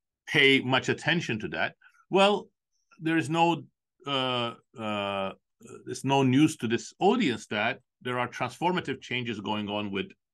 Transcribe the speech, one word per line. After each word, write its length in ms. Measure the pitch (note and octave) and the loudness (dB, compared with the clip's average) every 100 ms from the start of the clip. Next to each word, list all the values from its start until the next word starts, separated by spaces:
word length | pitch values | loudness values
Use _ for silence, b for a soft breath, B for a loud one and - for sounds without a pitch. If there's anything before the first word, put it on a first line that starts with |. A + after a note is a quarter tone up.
| _ _ - | _ _ -2
pay 340 | D#3 C#3 C3+ | 4 6 6
much 280 | B2+ C3 B2 | 4 0 0
attention 500 | A#2+ - E3+ - A2 | -2 0 0 -2 -4
to 80 | F#2+ | -6
that? 260 | D#2 A2+ - b b _ | -4 -4 -6 b b _
Well, 380 | F3+ G3 G3+ - _ _ _ _ - | 4 4 4 -4 _ _ _ _ -8
there 160 | D#3+ E3 | 0 0
is 120 | C3+ | 0
no, 360 | E3 E3+ D#3+ B2+ _ _ _ C#3 | 2 2 2 -4 _ _ _ -4
uh, 480 | C#3 C3 B2 A#2 - _ - | -2 0 -2 -4 -6 _ -10
uh, 540 | A2 G#2 G2+ G2+ F#2+ - _ _ - - - | -6 -4 -2 -2 -4 -8 _ _ -20 -18 -12
there's 180 | - | -8
no 180 | C3 C#3 | 0 2
news 340 | C3+ C3 D#3 - | 4 4 4 2
to 100 | A#2 | -2
this 240 | A2 - - | -2 -4 -2
audience 480 | F3+ A#3+ E3+ A2 - | 2 2 0 -2 -4
that 320 | A2 A2 C3 _ _ | -2 -2 -4 _ _
there 160 | B2 B2 | -6 -4
are 100 | A#2+ | -4
transformative 720 | - B2 - E3 F#3 D#3 C3 | -4 -6 -2 -2 -2 -4 -8
changes 400 | - B2 A#2+ G#2+ | -6 -6 -4 -6
going 280 | G2+ G#2+ G#2 | -4 -4 -2
on 240 | G#2 G#2 | -4 -4
with, 140 | G2 F#2+ - _ | -4 -6 -12 _